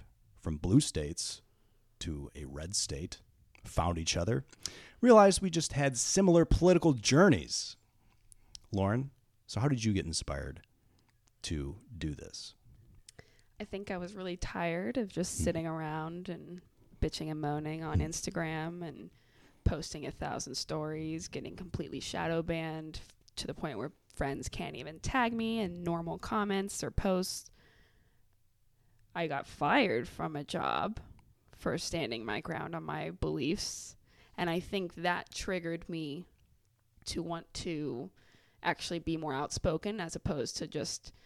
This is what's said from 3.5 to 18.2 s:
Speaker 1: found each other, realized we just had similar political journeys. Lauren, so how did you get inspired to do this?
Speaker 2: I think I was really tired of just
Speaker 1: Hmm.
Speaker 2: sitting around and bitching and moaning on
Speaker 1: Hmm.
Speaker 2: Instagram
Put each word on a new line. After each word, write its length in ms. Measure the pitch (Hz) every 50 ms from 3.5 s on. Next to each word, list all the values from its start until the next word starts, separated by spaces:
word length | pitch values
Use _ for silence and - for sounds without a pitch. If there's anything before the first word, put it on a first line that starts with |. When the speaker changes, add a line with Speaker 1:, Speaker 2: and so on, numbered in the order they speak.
| _ - -
Speaker 1:
found 340 | - - - 85 87 85
each 180 | 82 82 - -
other, 280 | 87 85 101 120 135 135 - - _ - - - - - - - -
realized 400 | - 247 233 214 202 202 180 -
we 80 | 196 185
just 240 | 160 165 147 - -
had 240 | 139 143 139 127
similar 480 | 113 - - - 196 196 185 170 170 160
political 480 | - - - 165 180 180 170 - 165 139
journeys. 840 | 117 101 - 127 147 190 202 135 85 67 - - - - - - - _ _ _ _ _ - _ _ _ - - - - - - - - -
Lauren, 380 | - 98 95 98 107 123 139 139 - _ _ _ _ _ _
so 120 | - - 104
how 80 | 117
did 160 | 147 139 117 107
you 80 | 113 101
get 120 | 95 73
inspired 560 | 80 80 - - - 73 69 69 67 69 - - _ _ _ _ _ _ _ _ _ _ _ _ _ _ _ -
to 340 | - 85 73 69 69 98 - - - 117
do 180 | 82 80 78 71
this? 380 | - 82 - - - - - - _ _ - - - - - - - - - _ - - _ _ - _ _ _ -
Speaker 2:
I 40 | 208
think 240 | - - 196 202 -
I 60 | 202
was 180 | 180 180 175 214
really 220 | 196 185 185 175
tired 600 | 180 - - - 185 170 170 165 175 190 220 247
of 140 | 269 220 190
just 240 | - - 180 - -
Speaker 1:
Hmm. 60 | - 160
Speaker 2:
sitting 240 | 175 170 165 165
around 600 | 165 160 160 160 156 156 156 156 160 170 175 180 190
and 320 | 170 165 151 147 175 185 - - _ _ - - - -
bitching 280 | - 156 - - 160 156
and 100 | 156 151
moaning 420 | 156 147 147 151 151 151 160 160 160
on 160 | 156 156 170
Speaker 1:
Hmm. 60 | 156
Speaker 2:
Instagram 800 | 160 165 -